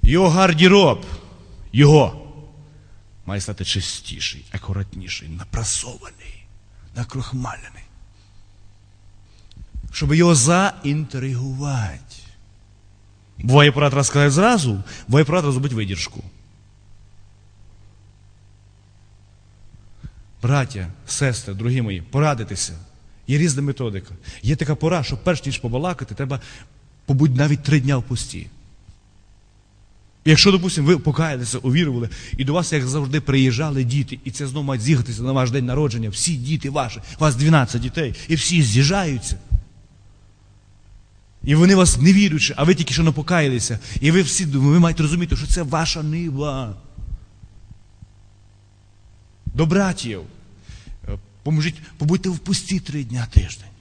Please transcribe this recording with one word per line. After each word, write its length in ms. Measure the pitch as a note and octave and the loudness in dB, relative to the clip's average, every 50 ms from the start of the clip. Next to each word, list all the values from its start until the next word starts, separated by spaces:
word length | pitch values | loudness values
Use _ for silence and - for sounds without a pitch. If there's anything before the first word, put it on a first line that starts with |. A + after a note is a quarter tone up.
| - - | 6 6
Його 220 | C3 E3+ F#3+ F3+ | 6 6 4 4
гардероб, 760 | D#3 F3+ F#3+ F#3 E3+ D3+ F3 F3+ F#3 G3+ G3 D3+ A2+ F2 - - - - - - - - - - - - - - - | 4 4 4 4 4 6 6 8 8 8 6 6 4 2 -4 -12 -12 -12 -14 -18 -20 -20 -20 -20 -20 -20 -18 -6 2
його, 600 | A2 C#3+ C#3+ D#3 D3+ C3 F2+ - - - - - - - - - - - - - - - - - - - - - - - | 6 6 8 8 8 6 4 -2 -8 -16 -18 -20 -20 -20 -20 -20 -20 -20 -20 -20 -20 -20 -20 -20 -20 -20 -20 -20 -18 -12
має 160 | - G2 G2+ | -8 -8 -6
стати 240 | G2 - G#2 - F#2+ | -6 -8 -8 -8 -6
чистіший, 800 | - - G2 - - - - - - - - - - - C#2 - - | -4 -4 -4 -4 -6 -8 -10 -12 -14 -12 -8 -8 -8 -8 -10 -18 -12
акуратніший, 800 | - F#2 - - F#2+ G2 G2 G2 - F2+ F#2 E2+ - - - D#2 | -12 -12 -8 -6 -6 -6 -6 -8 -10 -14 -12 -12 -12 -12 -12 -12
напрасований, 1160 | D#2+ F2 F#2+ - - - G#2+ G2 - - - - B2 - - - - - - - - - - - - - - - - - - - - | -14 -14 -12 -6 -6 -6 -4 -4 -4 -6 -6 -8 -12 -16 -18 -20 -20 -20 -20 -20 -20 -20 -20 -20 -20 -20 -20 -20 -20 -20 -20 -16 -10
накрохмалений. 880 | - A#2+ - - C3+ A#2+ - - C3 B2 - - - - - - - - - - - - - - _ - _ _ - - - - - - - - - - - _ - - - - - - - - - - - - - - - - - - - | -10 -10 -8 -8 -10 -8 -8 -8 -8 -8 -8 -10 -12 -16 -20 -20 -20 -20 -20 -20 -20 -20 -20 -20 _ -20 _ _ -20 -20 -20 -20 -20 -20 -20 -20 -20 -20 -20 _ -20 -20 -20 -20 -20 -20 -20 -20 -20 -20 -20 -20 -20 -20 -14 -12 -12 -12 -10
Щоб 220 | - - D3+ C#3+ D3 | -8 -4 -2 0 4
його 220 | D#3+ E3+ F3 E3+ | 4 6 6 6
заінтригувати. 1800 | C#3+ A2+ C#3+ E3+ F3+ G3 F3+ - - - C#3+ C#3+ D3+ D#3 - - C3 B2 C3+ C3 B2 B2+ C#3 C3 C3 C#3+ C#3+ C#3 B2 A2 F#2 D2 B1 - - - - - - - - - - - - - _ - _ _ - - _ - _ - _ - _ - - | 4 4 4 4 2 2 0 -2 -4 -4 -4 -2 -2 -4 -6 -6 -8 -6 -6 -6 -6 -6 -6 -8 -6 -6 -4 -4 -4 -4 -6 -8 -10 -16 -20 -20 -20 -20 -20 -20 -20 -20 -20 -20 -20 -20 _ -20 _ _ -20 -20 _ -20 _ -20 _ -20 _ -16 -8
Буває, 340 | - A#2 C3 C#3+ D3 D3 | 0 4 6 6 6 6
пора 320 | C3 C3+ D3 C#3+ B2 C#3 C#3 | 4 4 0 2 2 0 -2
сказати 280 | - - C#3+ C#3+ C#3+ | 0 2 2 2 4
зразу, 520 | C3+ D3+ F#3+ A3+ B3 A3 D3+ B2+ G#2+ F#2+ G2 - - - - - | 4 4 4 4 4 2 2 0 -2 -2 -4 -10 -14 -18 -6 2
буває, 180 | A2+ C#3 - | 4 4 4
пора 160 | B2 D#3+ F#3 | 4 2 0
зробити 340 | D#3+ C#3+ C3+ B2+ C3+ C#3+ B2 | 0 0 -2 -2 -2 -4 -4
видержку. 480 | A2 G#2 F#2+ G2 E2+ - - - - - F#2 - - - - _ _ _ _ _ - _ - - - - - - - - - - _ _ _ _ - - - - - - - _ _ - - - _ _ - - _ _ - - _ _ _ _ _ _ _ _ _ - _ - - _ _ _ _ _ _ _ _ - - - - - - - - - - - - - - - - | -4 -4 -4 -6 -8 -8 -10 -10 -16 -18 -18 -20 -20 -20 -20 _ _ _ _ _ -20 _ -20 -20 -20 -20 -20 -20 -20 -20 -20 -20 _ _ _ _ -20 -20 -20 -20 -20 -20 -20 _ _ -20 -20 -20 _ _ -20 -20 _ _ -20 -20 _ _ _ _ _ _ _ _ _ -20 _ -20 -20 _ _ _ _ _ _ _ _ -20 -20 -20 -20 -20 -20 -20 -20 -20 -20 -20 -20 -20 -20 -18 -6
Браття, 460 | - A#2 C#3 C#3+ C3 - - G2+ F#2 F2 F#2 - - - | -2 0 0 0 0 -2 -6 -10 -10 -10 -12 -16 -14 -10
сестри, 460 | - - C#3+ C3+ A#2+ - - - G2 | -6 -2 -2 -2 -2 -4 -8 -10 -10
дорогі 280 | F#2+ A2 A#2+ B2+ C3 | -6 -4 -2 -2 -2
мої, 200 | A#2+ G#2+ G2 F2+ | -2 -4 -4 -8
порадитися. 760 | E2+ - - C3+ D3 D#3 C#3+ A#2 A2 F#2+ G2+ F2+ - - E2+ D#2+ F2+ - _ - - - - - - - | -10 -6 -2 0 0 0 0 -2 -6 -10 -8 -8 -8 -8 -10 -14 -18 -20 _ -20 -20 -20 -20 -20 -6 -2
Є 100 | C3 C#3+ | 0 2
різна 240 | E3 F3 C#3 C3+ | 2 0 0 -2
методика. 540 | C#3+ C#3+ C3+ - B2+ A#2 G2+ F#2+ - - F#2 F2 - - - - - | -2 -4 -4 -4 -6 -6 -6 -8 -12 -14 -20 -18 -18 -18 -18 -6 -4
Є 120 | - D#3 | -2 -2
така 200 | C3+ D#3+ C3+ D3+ | -2 -2 -4 -4
пора, 280 | - - D#3+ F3 F3 C3+ | -2 0 0 0 0 -2
що 140 | - D3 A#2 | -4 -6 -4
перш 280 | - F3+ F3 C#3+ - | -2 -2 -2 -2 -2
ніж 120 | C#3 C3+ - | -6 -8 -6
побалакати, 580 | - B2 A#2+ B2+ D3+ F3+ F3 - C3 - G#2+ | -6 -6 -4 -4 -4 -4 -6 -6 -8 -12 -8
треба 260 | - C#3 C3 C#3 B2 - - - - - - _ _ _ - _ _ _ | -8 -6 -6 -6 -8 -10 -14 -20 -20 -20 -20 _ _ _ -20 _ _ _
побудь 300 | - C#3 C3 D3+ D3+ B2+ | -2 2 2 4 2 4
навіть 280 | B2 C#3+ D3+ D3 D3 - | 2 2 2 2 0 0
три 160 | - D#3+ D3+ | 2 2 2
дня 180 | B2 C3+ C#3+ C3 | 2 2 0 -2
в 60 | A#2 | -2
пості. 440 | - B2 A2 - - - E2+ D#2 - - - - - - - - - - - _ _ _ - - _ - - _ _ _ _ _ _ _ _ - _ _ - _ _ _ _ _ D#3 | -4 -6 -8 -6 -8 -10 -12 -14 -14 -18 -20 -20 -20 -20 -20 -20 -20 -20 -20 _ _ _ -20 -20 _ -20 -20 _ _ _ _ _ _ _ _ -20 _ _ -20 _ _ _ _ _ 4
Якщо, 240 | D#3 - - G3+ | 6 6 6 6
допустим, 340 | F#3+ F#3+ E3+ F#3+ - D#3+ C#3+ | 4 4 2 -2 -2 0 2
ви 120 | C#3+ F3+ D3+ | 2 2 2
покаялися, 600 | - D#3 C#3 - E3 D#3+ D3 B2+ B2 A2 - B2+ | 2 -2 0 0 -2 -2 -2 -6 -6 -6 -8 -4
увірували, 520 | - C3+ B2 D#3+ F3+ D3+ B2+ A#2+ A#2 A2+ - - - - - - | -2 0 2 2 2 0 -2 -4 -4 -6 -8 -12 -12 -10 -6 -4
і 60 | C#3 | -2
до 100 | C3 D3 | 0 0
вас, 200 | F3 E3+ - - | 0 0 0 -2
як 140 | D3+ B2+ B2+ | -2 -2 -2
завжди, 340 | C3 D3+ C#3+ C3+ C3+ D3+ | -2 -4 -4 -2 -2 -4
приїжджали 600 | - - C3+ C3+ C3 C3 A#2 A2 D#3 D#3 C#3+ C3+ C3 | -2 0 2 4 4 4 2 0 -2 -2 -2 -2 -2
діти, 360 | A#2+ B2+ D3 C#3 C3+ - B2+ - | 0 0 -2 -2 -4 -8 -12 -12
і 80 | C3+ | -12
це 160 | A2 - D3 C3+ | -10 -8 -10 -8
знову 180 | B2+ D3+ C#3+ | -8 -6 -6
мають 180 | C#3 C3+ B2 G#2+ | -4 -4 -4 0
з'їхатися 400 | C3 D#3+ B2+ A#2+ - A#2 G#2+ A#2 | 2 2 2 2 -2 -4 -6 -4
на 80 | B2+ | -2
ваш 200 | C3+ C3+ B2+ B2 | 0 0 0 0
день 140 | A#2 C#3 C3 | 0 -2 -2
народження, 440 | B2 B2 C#3 D3+ C#3+ G#2+ A#2 A2+ G#2+ | -2 -2 0 -2 -2 -2 -4 -6 -6
всі 260 | G2 - - E3+ E3+ | -6 -4 -2 -2 -2
діти 340 | C3+ A#2+ C3 D#3+ D3+ - C3+ | -2 -4 -4 -4 -4 -4 -4
ваші, 300 | C#3 D3 C3+ A#2+ - A2+ | -4 -4 -4 -4 -6 -12
у 200 | G#2 - - - | -16 -16 -6 0
вас 160 | D#3 D#3 C3+ | 2 2 2
дванадцять 460 | A2+ C#3+ D#3 E3 D#3 B2+ - - A#2+ | 4 4 6 6 6 4 2 -2 -4
дітей, 340 | A#2+ B2+ - - D#3+ B2+ - - - - | -4 -4 -4 -4 -4 -4 -6 -8 -4 -2
і 80 | E3 | -2
всі 280 | D3+ - - F3 E3+ D3+ | 0 0 0 2 4 4
з'їжджаються. 720 | A#2 G2+ B2 C#3 C#3+ F#3 G3+ F#3+ E3 C#3 A#2+ - - - G2 - - - - - - - - - - - _ - - - - - - _ _ _ _ - - _ _ - - - - - - - _ _ _ _ _ _ - - | 4 4 4 4 4 2 0 -2 -2 -4 -4 -6 -6 -8 -8 -6 -2 -2 -2 -2 -2 -20 -20 -20 -20 -20 _ -20 -20 -20 -20 -20 -20 _ _ _ _ -20 -20 _ _ -20 -20 -20 -20 -20 -20 -20 _ _ _ _ _ _ -12 -2
І 120 | B2 C#3+ | 0 4
вони 200 | D#3 E3+ F#3 G3 | 4 6 6 6
вас 220 | F#3+ F3+ E3 - B2 | 6 6 4 4 4
не 160 | C3 F3 G3 | 6 6 8
віруючи, 400 | G3 G3+ G3 D#3 D3+ - - C#3+ - | 8 6 4 2 0 0 -2 0 0
а 60 | C#3 | 2
ви 120 | E3 F#3+ | 2 2
тільки 180 | - - - - | 2 0 -4 0
що 100 | - E3 | 2 2
не 80 | E3 | 2
покаялися. 680 | C#3 C#3+ D3 - F3+ F3 D3+ C#3 B2+ A#2+ G#2 - A#2 G#2 - - - - | 2 0 -2 0 0 2 2 2 0 -2 -2 -4 -6 -8 -8 -8 -8 -2
І 100 | A2+ D3 | 2 4
ви 100 | D#3+ F#3 | 4 4
всі, 240 | F#3 C#3 - - F#3+ | 2 2 -2 -4 -4
ви 340 | D#3 C#3 C#3 C3 C#3+ D3 F3 | -2 0 2 4 4 6 6
маєте 240 | E3+ E3+ E3 E3 D#3+ | 6 4 4 0 0
розуміти, 320 | D3 D#3 E3+ F3 - - | 0 0 -2 -2 -2 -2
що 120 | A2+ D3 C3+ | -4 0 0
це 140 | - F3+ | 0 0
ваша 420 | E3+ A#2+ B2+ D#3 E3 D#3 - E3 D3+ | 0 -2 -2 -2 -2 -2 -4 -4 -4
нива. 720 | D3+ D3+ E3 F3 E3 C3+ C3+ C#3+ D3 C#3 C3+ C3 A2+ G2 - - - - - - - - - - - - - - - - - - - - - - - - - - - _ - - - _ _ - - _ _ _ _ _ _ _ _ _ _ _ - - _ _ _ _ _ _ | -4 -4 -4 -4 -4 -4 -4 -4 -4 -4 -6 -6 -8 -10 -12 -16 -20 -16 -14 -12 -10 -10 -12 -12 -18 -20 -20 -20 -20 -20 -20 -20 -20 -20 -20 -20 -20 -20 -20 -20 -20 _ -20 -20 -20 _ _ -20 -20 _ _ _ _ _ _ _ _ _ _ _ -20 -20 _ _ _ _ _ _
До 200 | - - B2+ D#3+ | -8 -2 -2 0
братів. 560 | D#3+ E3 G3 G3+ F#3+ F3 - - A#2+ G#2+ F#2+ D#2+ - - - - - - - - - - - - - - - - - | 2 2 2 2 2 -2 -4 -6 -8 -8 -10 -12 -16 -20 -20 -20 -20 -20 -20 -20 -20 -20 -20 -18 -18 -18 -16 -10 -10
Е, 80 | G2+ G2 - - _ - - | -10 -10 -10 -18 _ -12 -6
поможіть, 320 | C#3+ D#3 D#3 D3+ E3+ D#3+ - - - - - | -2 -2 0 0 -2 -4 -8 -16 -20 -10 -4
побудьте 320 | D3+ D3+ F3 F#3+ F#3+ F#3+ | -2 0 0 0 0 -4
в 100 | F3+ D#3 | -6 -6
пості 400 | - F3+ G3 - - - F#3+ F#3 | -4 -4 -4 -4 -4 -4 -4 -4
три 240 | - - C#3 D3+ C#3 | -4 -6 -8 -8 -8
дня, 240 | A2+ A#2+ B2+ A#2 A2+ | -6 -6 -6 -6 2
тиждень. 380 | - - - E2+ - - - - - - | 2 2 2 2 -8 -14 -18 -20 -20 -20